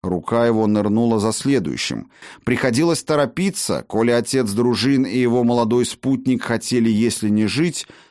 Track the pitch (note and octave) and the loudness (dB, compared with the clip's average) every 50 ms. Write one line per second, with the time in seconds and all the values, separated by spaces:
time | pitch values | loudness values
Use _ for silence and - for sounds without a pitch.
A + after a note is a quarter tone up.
0 | - F#2 F2+ F2 - - A2+ A#2 A#2 A#2+ A#2 A2 A2 G#2+ G#2+ G#2 G#2 G#2 G#2 A2+ | -4 -4 -4 -4 -4 -2 0 2 2 2 2 2 2 2 2 2 0 0 0 2
1 | A#2 A#2 A2+ A2 G2+ A2 A2 - - C#3 C#3 B2+ F2+ D#2 B1+ A1+ - - B1 A1 | 2 2 2 2 0 0 -2 -2 -2 0 0 0 0 -2 -6 -6 -6 -6 -6 -8
2 | - - _ - - - - - _ - B2+ - - C3 A#2 A#2+ D#3+ E3+ E3 D3+ | -10 -14 _ -20 -20 -20 -20 -8 _ -2 -2 0 0 -2 0 0 0 0 0 -2
3 | - - D#3 D3 C#3+ A#2 - - F#3 G3 F#3 - - - G2 C#2 - _ - G#2+ | -2 -2 0 0 0 -2 -2 -2 -2 -2 -2 -4 -4 -4 -4 -4 -6 _ -2 0
4 | A2+ A#2+ A#2+ A#2+ A#2 - - C3 B2+ G#2 G2 G#2+ A#2 B2 A#2+ G2 G#2+ C3 C#3 C3 | 2 2 2 2 0 0 0 0 0 0 0 0 2 2 2 2 2 2 2 2
5 | C3+ F#2+ G2 B2+ B2 A#2+ A#2 B2 A#2+ A#2 A#2+ A#2+ A#2 A2 A#2+ B2 B2 - - _ | 2 0 0 0 2 2 2 2 2 2 2 2 2 2 2 2 0 0 -4 _
6 | - C3+ C3+ B2+ - C3+ B2+ A2+ - - A#2 A2 - - C3 B2 A2+ A2+ A2 G#2 | -2 -2 -2 0 0 0 -2 -2 0 -2 -4 -4 -2 -2 0 2 2 2 2 2
7 | A2+ A#2 G#2 - - G#2 G#2 G#2+ A2 G#2 F#2 B2+ E3 F3 D3+ - - _ - - | 2 0 0 -2 -2 0 2 2 2 0 0 0 -2 -2 -2 -6 -12 _ -18 -20
8 | - _ | -20 _